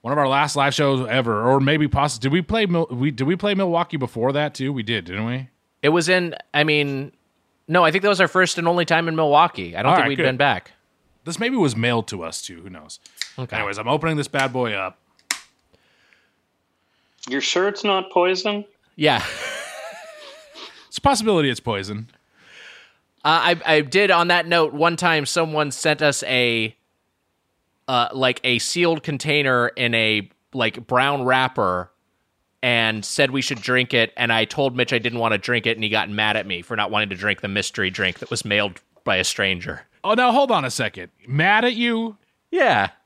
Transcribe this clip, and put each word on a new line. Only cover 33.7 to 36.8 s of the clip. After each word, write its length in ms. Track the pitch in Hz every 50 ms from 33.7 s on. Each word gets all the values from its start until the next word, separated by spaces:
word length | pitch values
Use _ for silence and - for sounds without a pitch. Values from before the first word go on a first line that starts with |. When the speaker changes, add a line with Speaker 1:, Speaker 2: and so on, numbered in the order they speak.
| 127 127 127 123 -
Speaker 2:
it, 180 | 123 113 113 -
and 160 | - 120 117 113
I 140 | 113 110
told 280 | - - - 139 135 123
Mitch 160 | 123 123 - -
I 40 | 120
didn't 200 | 110 120 113 120
want 120 | 117 113 110
to 60 | 101
drink 280 | - - 123 120 104
it, 100 | 117 113
and 80 | 110 110
he 60 | 107
got 180 | 104 107 95 87
mad 260 | 104 104 107 107 104
at 100 | 107 98
me 160 | 101 95 87 87
for 120 | - 120
not 160 | 107